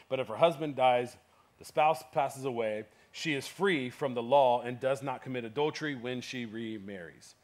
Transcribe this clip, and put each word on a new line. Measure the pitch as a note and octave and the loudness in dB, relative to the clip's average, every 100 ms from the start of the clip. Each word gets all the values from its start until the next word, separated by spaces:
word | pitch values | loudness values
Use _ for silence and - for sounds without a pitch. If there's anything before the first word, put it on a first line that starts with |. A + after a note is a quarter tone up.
| - | -6
But | C3 | -4
if | A2+ | -2
her | G#2+ | 4
husband | E3+ D3 D#3 B2+ | 4 4 -4 4
dies, | B2+ B2 B2 - _ _ _ _ | 6 6 2 -8 _ _ _ _
the | - | -6
spouse | D#3+ D#3 D#3 - | 2 2 2 -2
passes | D#3 C3+ C3 C3+ | -2 -2 -2 -4
away, | A#2+ A2 G#2+ A2 _ _ | -2 -2 -4 -8 _ _
she | - E3 | -8 -2
is | C#3 - | -2 -4
free | - G3 D#3 B2 | -2 0 2 -2
from | - C#3+ | -4 -4
the | B2 | -2
law | A#2 C#3+ B2+ A#2+ | 4 6 6 4
and | A#2 B2 | 0 -2
does | C3 B2+ | -2 -2
not | C3+ B2 | -4 -6
commit | C3 B2+ | -6 -6
adultery | A2+ A#2+ D3+ D3 D#3 C3 | -4 -2 -2 -2 -6 -6
when | A#2+ B2+ | -6 -6
she | - C3 A#2 | -6 -8 -8
remarries." | A2+ A2+ A2 G2 G2 E2 - - - | -8 -8 -8 -10 -12 -14 -18 -20 -20